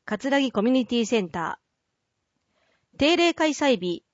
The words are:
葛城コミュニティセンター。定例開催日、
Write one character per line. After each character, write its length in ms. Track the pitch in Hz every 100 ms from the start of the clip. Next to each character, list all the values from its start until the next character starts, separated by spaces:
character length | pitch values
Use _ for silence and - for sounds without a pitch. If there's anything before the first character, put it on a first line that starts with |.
| -
葛 340 | 208 269 277
城 120 | 262
コ 100 | 220
ミ 100 | 226
ュ 20 |
ニ 120 | 262 233
テ 160 | 240
ィ 40 | 214
セ 140 | 233
ン 100 | 175
タ 300 | 175 160 - _ _ _ _ _ _ _ _ _ _ _ _ _ -
ー。 20 |
定 200 | 285 339
例 160 | 339
開 160 | 330 311
催 300 | 277 285 214
日、 260 | 175 170 -